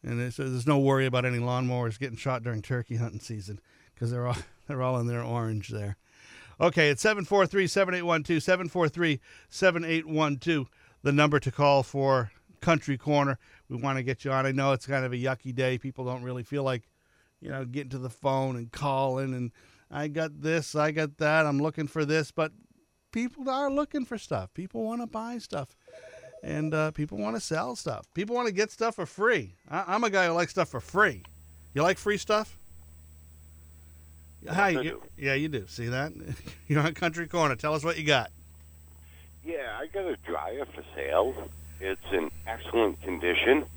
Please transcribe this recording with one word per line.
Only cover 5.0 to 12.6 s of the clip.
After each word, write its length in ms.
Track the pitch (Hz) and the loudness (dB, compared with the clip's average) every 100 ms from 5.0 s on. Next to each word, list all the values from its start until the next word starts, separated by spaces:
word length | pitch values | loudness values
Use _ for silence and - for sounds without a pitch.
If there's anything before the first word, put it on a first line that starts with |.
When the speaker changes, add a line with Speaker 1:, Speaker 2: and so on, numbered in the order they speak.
| 120 | 0
Speaker 1:
their 160 | 120 | -2
orange 460 | 117 117 113 107 98 | -2 -2 -2 -4 -6
there. 260 | 113 101 101 _ _ - - - - | -6 -6 -8 _ _ -20 -20 -20 2
Okay, 300 | 165 170 147 | 2 6 4
it's 120 | 143 | 6
seven 220 | 220 208 | 2 2
four 240 | 165 202 185 | 2 4 4
three, 180 | 196 180 | 4 2
seven 280 | 196 185 | 2 2
eight 80 | 180 | 0
one 220 | 175 165 | 2 0
two, 180 | 147 165 | 2 0
seven 260 | - 185 175 | 4 2 2
four 220 | 180 160 | 2 0
three, 320 | 165 170 139 - - _ | 2 2 0 -4 -20 _
seven 360 | - 190 170 165 | 4 4 4 0
eight 200 | 165 160 | 0 0
one 300 | 156 156 139 | 2 2 0
two, 320 | 170 156 127 _ - _ | 0 0 -2 _ -20 _
the 120 | 143 | 2
number 260 | 143 151 147 | 6 6 4
to 100 | 131 | 2
call 320 | - 143 139 | 4 6 6
for 500 | 127 139 135 131 110 - _ | 4 0 4 4 2 -8 _
Country 380 | _ | _